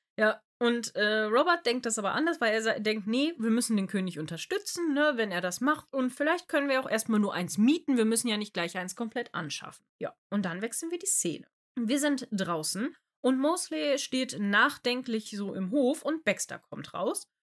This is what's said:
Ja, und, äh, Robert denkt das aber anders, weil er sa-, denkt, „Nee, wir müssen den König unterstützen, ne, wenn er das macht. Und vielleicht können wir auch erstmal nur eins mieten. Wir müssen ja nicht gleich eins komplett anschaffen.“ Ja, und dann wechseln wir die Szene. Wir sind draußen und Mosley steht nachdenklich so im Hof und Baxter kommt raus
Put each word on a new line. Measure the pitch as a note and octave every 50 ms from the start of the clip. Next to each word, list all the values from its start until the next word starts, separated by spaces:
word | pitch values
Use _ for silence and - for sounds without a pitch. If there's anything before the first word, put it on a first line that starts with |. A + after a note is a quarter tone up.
| _ _ - -
Ja, | G#3+ G#3+ G#3+ - _ _ _ -
und, | A#3+ A#3+ A#3+ A#3+ A3+ - -
äh, | - G#3 G#3+ G#3+ A3 A3
Robert | G#3 A3 B3 D4+ F4+ E4+ E4+ -
denkt | A#3+ A#3+ B3+ -
das | A#3 G3+ A3
aber | G3+ F#3+ -
anders, | A#3+ D#4 E4+ E4 E4
weil | B3 A3 G#3+
er | A3+ A3+
sa-, | A3+ G#3 -
denkt, | G#3 G#3+ G#3+ A3 F#3
„Nee, | G#3+ A3 B3+ C#4+ D#4+ E4+ B3
wir | A3 A3+
müssen | A3 A#3+ A#3+ - A3+
den | G3+ F#3+
König | F#3 - G3 F#3 F#3 F3 D3
unterstützen, | D#3+ D#3 E3+ D#3+ - - F4+ G4+ - - - F4 E4+ D#4+ C#4
ne, | C#4+ D4 D4+ C#4+
wenn | A3+ A3 G#3
er | F3+ F3
das | F3 F3+ F3 -
macht. | B3 C#4+ D4+ D#4+ - _ -
Und | C4+ B3+ B3+
vielleicht | B3+ - C#4+ D4+ E4+ F4 - -
können | - D4 C#4 C#4+
wir | C4 C4
auch | C4 -
erstmal | - A3 - - A3 G#3+
nur | G#3 G3 -
eins | E3 F3+ E3 - G3
mieten. | G#3+ B3+ D#4 E4+ - - C4+
Wir | A#3+ G#3+
müssen | A3 A3+ A3+ - A#3+
ja | G#3+
nicht | G#3 G#3+ G#3 -
gleich | F#3 E3+ E3+ -
eins | F#3+ F3+ F#3 -
komplett | - A#3+ A3 - B3+ - - -
anschaffen.“ | E3+ E3 C#3+ - - - - - - _ _ _ - -
Ja, | - - _ _ - G3
und | G#3 F#3+
dann | F3+ E3 F#3 G#3+
wechseln | A#3+ - - E4 E4
wir | F4 F4
die | F4
Szene. | - - - - F3 D3 - - _ _ _ _ _ - B3
Wir | A#3 G#3+ C4+ C#4+
sind | C#4+ D4 C#4+ B3+ B3 - G#3+
draußen | F#3+ F#3+ E3+ F3 D#3 D#3 - - F#3 A3+ E4 - _ _ _ _ _ -
und | B3+ C4 C4
Mosley | C4+ D4+ F4 F#4 - - D#4+ D#4 D4+ D4 C4+ C#4+
steht | - - - B3+ C4 C4 - -
nachdenklich | G#3 G3+ G3+ G#3+ A#3+ C#4+ C#4+ - - B3 B3 B3+ B3+ B3 A3 A3 G#3+ -
so | G#3+ G3+ G3+ G3 -
im | F#3+ F#3+ F3+
Hof | A3 D4 C4 B3 D#4 - -
und | - D#4+ D#4+ -
Baxter | A3 F#3+ - - - C#3+ -
kommt | _ - - D3 C#3+ - -
raus | E3 F#3 A3+ F4 - - _ _ _